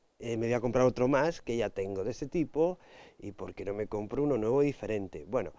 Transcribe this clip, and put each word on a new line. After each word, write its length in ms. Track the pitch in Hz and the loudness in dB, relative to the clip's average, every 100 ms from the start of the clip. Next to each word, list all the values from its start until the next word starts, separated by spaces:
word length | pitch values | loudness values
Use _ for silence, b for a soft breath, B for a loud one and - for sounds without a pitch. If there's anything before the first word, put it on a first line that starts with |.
| _ - | _ -12
eh, 180 | 117 117 | -6 -2
me 80 | 117 | 0
voy 60 | |
a 80 | 120 | 0
comprar 240 | 120 127 127 | 2 4 4
otro 220 | 120 123 | 4 2
más 340 | 139 156 - | 4 2 0
que 160 | - 117 | -2 -2
ya 120 | 101 | -2
tengo 340 | - 98 95 | -2 -4 -2
de 80 | 98 | -4
ese 160 | 120 139 | -4 -4
tipo? 520 | 180 143 143 165 180 B B B B | -2 -2 2 0 0 B B B B
¿Y 120 | 101 | -14
por 200 | 95 92 | -10 -10
qué 120 | 90 98 | -8 -6
no 80 | |
me 140 | 101 104 | -4 -4
compro 360 | 107 104 127 | -4 -4 0
uno 140 | 147 127 | 2 2
nuevo 240 | 107 135 | 2 4
diferente? 640 | 147 131 107 110 95 80 76 | 2 0 -2 -4 -4 -10 -4
Bueno, 260 | 123 90 | -2 -4